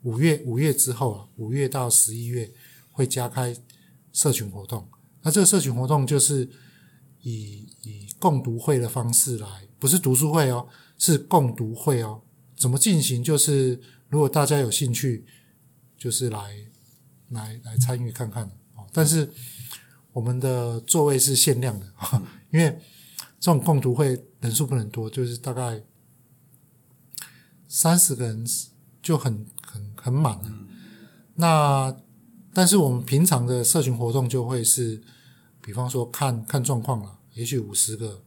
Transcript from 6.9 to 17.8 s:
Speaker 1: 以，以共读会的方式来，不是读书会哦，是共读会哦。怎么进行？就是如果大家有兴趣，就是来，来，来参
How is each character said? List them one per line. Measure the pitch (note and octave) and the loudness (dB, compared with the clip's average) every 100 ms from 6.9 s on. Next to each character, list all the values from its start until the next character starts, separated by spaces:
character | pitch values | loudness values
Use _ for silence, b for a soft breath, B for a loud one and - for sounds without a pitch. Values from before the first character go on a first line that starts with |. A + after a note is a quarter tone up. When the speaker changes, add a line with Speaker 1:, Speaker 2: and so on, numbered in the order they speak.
| b _ _ | b _ _
Speaker 1:
以， | B2+ A2 G#2 G#2 G#2+ - | -10 -8 -10 -16 -20 -18
以 | A2+ G#2 G2+ - | -16 -16 -14 -2
共 | F#3 D3 | 0 0
读 | B2 A#2 | -2 -4
会 | C3+ C#3 | 0 0
的 | A#2 | 0
方 | C3 A#2 | -4 0
式 | A#2 - A#2 | 0 0 -2
来， | - - - _ | -8 -16 -20 _
不 | C3 | 0
是 | F3+ | 2
读 | C#3+ | 4
书 | B2+ D3+ | 2 2
会 | D#3+ C#3 | 2 2
哦， | A#2+ A#2+ B B B | 0 -6 B B B
是 | - D3 | 2 2
共 | - F3+ C3 | 4 2 2
读 | A2+ A2+ | -2 -6
会 | A2+ - B2+ | -4 0 0
哦。 | A2 A2 _ _ _ - | -2 -8 _ _ _ -4
怎 | B2+ | 0
么 | C3 | 2
进 | A3 E3+ | 4 4
行？ | B2+ B2 | 2 -2
就 | A#2+ D3+ | 0 2
是 | - C#3 C3 B2 B B _ | 4 4 2 0 B B _
如 | D3 | 2
果 | C#3 | 2
大 | D#3 C#3 | 2 2
家 | D3 | 2
有 | B2+ | 2
兴 | - C3+ | 0 -2
趣， | A#2 C3+ A2+ - b b b _ _ _ _ | -2 -2 -4 -8 b b b _ _ _ _
就 | B2+ | -6
是 | - B2 | -2 -2
来， | A2 G2+ G2+ G#2+ _ _ _ _ _ _ | -4 -12 -16 -20 _ _ _ _ _ _
来， | A#2 A2 A2+ | -12 -12 -14
来 | A#2+ | -6
参 | A2 | 0